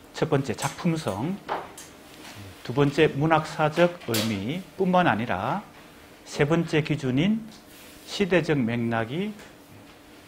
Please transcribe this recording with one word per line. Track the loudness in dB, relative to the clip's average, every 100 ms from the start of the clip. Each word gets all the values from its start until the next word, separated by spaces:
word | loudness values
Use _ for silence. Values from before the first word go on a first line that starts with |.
| -18
첫 | -4 2
번째 | 2 0
작품성, | -2 -4 -2 0 0 -2 -2 -4 -6 -6 -8 -8 -16 -20 -20 -20 -20 -18 -16 -18 -14
두 | -4
번째 | 2 2 4 2
문학사적 | 2 2 2 2 0 0 4 2 2 -4
의미뿐만 | -2 0 -2 -2 -6 -8 -2 2 4 4
아니라 | 2 0 -2 -2 -4 -8 -16 -20 -20 -20 -20
세 | -8 0 2
번째 | 2 2 0
기준인 | 0 -2 0 2 2 0 -4 -16 -20 -20 -20 -20 -10
시대적 | -2 2 2 4 2
맥락이 | 2 0 0 0 -2 -4 -6 -8 -16 -20 -20 -20 -20 -20 -20 -20